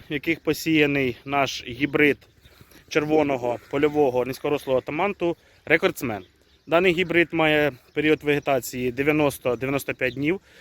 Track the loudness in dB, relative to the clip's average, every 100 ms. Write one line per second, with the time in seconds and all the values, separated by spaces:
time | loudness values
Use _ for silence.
0 | -6 -6 -4 -4 -2 -2 2 2 4 2
1 | -2 -4 -4 0 0 -2 -10 -6 -2 4
2 | 4 2 _ _ _ _ -20 -20 -4 -2
3 | 2 2 2 0 -4 -6 -6 0 0 2
4 | 2 2 -2 -4 -4 -4 -2 -2 -2 -4
5 | -4 -2 -4 -6 _ _ 0 0 0 -4
6 | -6 -8 -10 _ _ _ 0 2 4 2
7 | 2 2 2 2 2 4 2 -2 _ -2
8 | 2 2 2 -2 0 -2 -2 -6 -4 -2
9 | 0 2 2 0 -4 -2 -2 -4 -6 -6
10 | -6 -4 -4 -4 _ -20